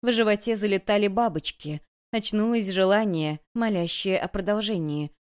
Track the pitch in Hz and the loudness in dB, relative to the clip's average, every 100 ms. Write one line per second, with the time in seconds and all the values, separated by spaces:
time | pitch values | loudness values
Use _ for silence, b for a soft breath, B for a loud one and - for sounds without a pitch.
0 | 240 226 220 208 226 220 208 196 - 208 | 2 2 2 2 0 -2 0 0 2 2
1 | 208 196 233 156 - - 147 151 _ _ | 2 2 0 -2 -8 -10 -10 -10 _ _
2 | _ 226 208 214 220 233 196 190 190 202 | _ -4 -2 0 2 0 0 2 4 4
3 | 220 170 156 151 _ 233 233 196 170 - | 2 0 -2 -4 _ -4 0 0 -2 -2
4 | 196 185 170 190 185 208 208 202 156 147 | -2 -2 -2 -6 -2 -2 -2 -4 -2 -4
5 | 147 _ | -6 _